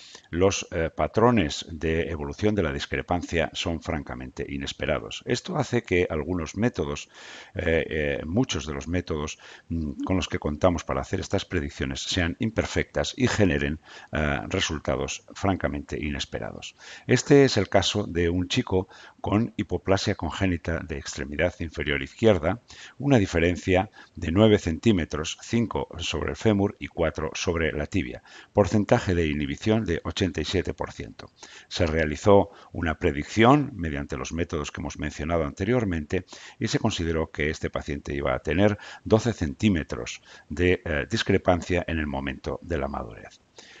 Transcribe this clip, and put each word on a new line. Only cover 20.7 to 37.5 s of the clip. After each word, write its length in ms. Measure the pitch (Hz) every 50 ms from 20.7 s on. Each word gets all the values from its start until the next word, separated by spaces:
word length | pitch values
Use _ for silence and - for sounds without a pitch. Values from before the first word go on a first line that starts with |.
| 85 76
de 180 | 69 80 78 69
extremidad 560 | 69 - - - 69 69 73 71 87 90 - -
inferior 420 | 87 80 - - 73 71 71 71
izquierda, 580 | 67 67 - - - 110 101 85 69 87 98 120 _ - - - - - - -
una 200 | 127 143 139 117
diferencia 720 | 98 - - 85 80 87 90 87 - - 92 90 98 107 _ - - - -
de 160 | - 87 80
nueve 280 | 80 98 110 110 104 101
centímetros, 800 | - - 82 78 - 120 107 87 78 - - 73 78 - - -
cinco 460 | - - - 117 120 - - 71 65 - - 82
sobre 320 | 85 - - 76 - -
el 40 | 73
fémur 400 | - - 113 104 98 98 101 - -
y 80 | - -
cuatro 440 | - - 85 80 - - 76 - -
sobre 380 | - - - 85 82 82 78
la 140 | - 71 76
tibia. 380 | - - 98 69 62 60 - _ - - - - -
Porcentaje 640 | - 104 101 90 - 107 101 - 120 120 - 104 90
de 120 | 85 82 76
inhibición 580 | 73 73 73 67 71 - - 110 107 113 107
de 160 | 95 104 - -
ochenta 380 | 98 90 - 101 87 - -
y 40 | -
siete 280 | - - 92 82 - -
por 140 | - - -
ciento. 380 | - - - 55 - - - - _ - - - - - - -
Se 180 | - - 92
realizó 640 | 80 78 80 80 78 73 73 - 104 101 101 95 - - - - -
una 260 | - - 87 82 76 -
predicción 760 | - 85 71 71 73 - - 107 113 117 139 147 139 127 123
mediante 420 | 95 85 80 71 69 71 71 73 67
los 140 | 65 -
métodos 400 | 80 82 85 - - 80 73 -
que 100 | - -
hemos 160 | - 71 - -
mencionado 460 | 73 73 - - 76 80 85 85 78
anteriormente 800 | 71 - - 98 98 123 127 113 98 85 82 76 - - 90 87 - - - - - - -
y 100 | - 110
se 100 | - 135
consideró 500 | - 113 98 - 87 82 82 80 80 -
que 200 | - - 73
este 200 | 76